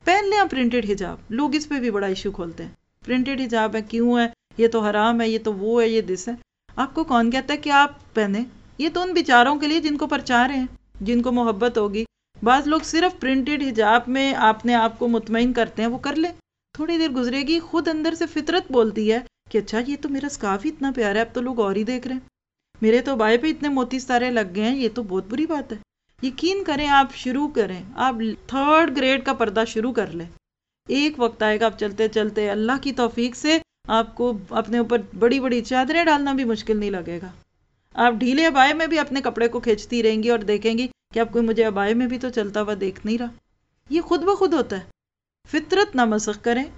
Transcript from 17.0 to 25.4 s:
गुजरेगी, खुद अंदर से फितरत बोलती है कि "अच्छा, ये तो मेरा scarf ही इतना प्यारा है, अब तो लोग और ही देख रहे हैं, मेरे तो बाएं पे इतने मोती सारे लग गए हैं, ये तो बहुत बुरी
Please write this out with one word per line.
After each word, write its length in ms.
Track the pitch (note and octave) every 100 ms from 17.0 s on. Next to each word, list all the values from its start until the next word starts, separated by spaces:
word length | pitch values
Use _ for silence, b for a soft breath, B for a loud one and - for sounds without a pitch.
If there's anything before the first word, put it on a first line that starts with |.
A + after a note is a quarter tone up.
| D#4+
गुजरेगी, 480 | B3+ B3 C4+ C#4+ E4
खुद 300 | E4 E4 E4
अंदर 260 | D#4 D#4+ E4
से 100 | E4
फितरत 460 | D#4 D4+ F4 F4+
बोलती 380 | C4 A3 A3 G#3+
है 180 | A#3 B3 _ -
कि 60 | A3
"अच्छा, 220 | G3+ A3
ये 160 | B3 C#4+
तो 140 | D4
मेरा 200 | C4+ C#4
scarf 340 | - G3+ G3
ही 60 | D#4
इतना 220 | D#4 C4+
प्यारा 280 | C4+ G#3 G#3
है, 60 | A3+
अब 80 |
तो 80 | B3+
लोग 180 | B3 A#3+
और 180 | G3 G3
ही 60 |
देख 240 | G#3+ B3+ B3+
रहे 80 | B3+
हैं, 120 | - _ _ _ _ -
मेरे 180 | A3 A#3+
तो 140 | C4+ B3+
बाएं 240 | G#3+ A#3
पे 100 | D#4
इतने 200 | - D4
मोती 300 | C4+ B3 C4
सारे 320 | C4 A#3+ B3
लग 220 | A#3+ F#3+
गए 80 | F#3
हैं, 160 | A3 C4+
ये 120 | A3+
तो 140 | A3+
बहुत 260 | G3+ F#3 F#3+
बुरी 160 | B3